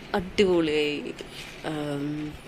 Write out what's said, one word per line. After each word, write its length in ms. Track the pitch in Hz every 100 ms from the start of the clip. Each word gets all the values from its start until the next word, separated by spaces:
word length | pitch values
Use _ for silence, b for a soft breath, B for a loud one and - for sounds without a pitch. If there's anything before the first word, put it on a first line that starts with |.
| -
അടിപൊളിയായി. 1000 | 208 185 - 196 180 160 151 147 147 - - - B B -
ആം, 680 | 156 156 147 143 147 151 151 147